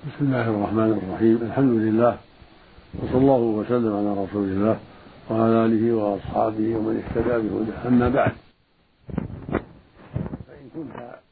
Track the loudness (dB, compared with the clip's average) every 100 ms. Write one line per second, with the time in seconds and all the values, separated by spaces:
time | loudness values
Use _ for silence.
0 | -12 -6 -2 0 0 0 0 2 2 0
1 | -4 2 4 4 0 0 2 2 2 4
2 | 2 0 -14 -20 -20 -20 -20 -20 -18 -10
3 | -2 2 4 4 2 0 0 0 0 0
4 | -2 -2 -4 -2 -2 0 2 0 -6 -20
5 | -20 -20 -6 0 4 4 4 2 2 2
6 | 0 -2 -4 0 0 0 -2 0 -2 -4
7 | -2 -2 0 0 0 -2 -4 -4 2 4
8 | 4 2 0 -2 -20 _ _ _ _ _
9 | -8 -8 -8 -10 -6 -6 -6 -20 _ -20
10 | -12 -10 -8 -12 -16 -20 -16 -12 -12 -14
11 | -16 -20 _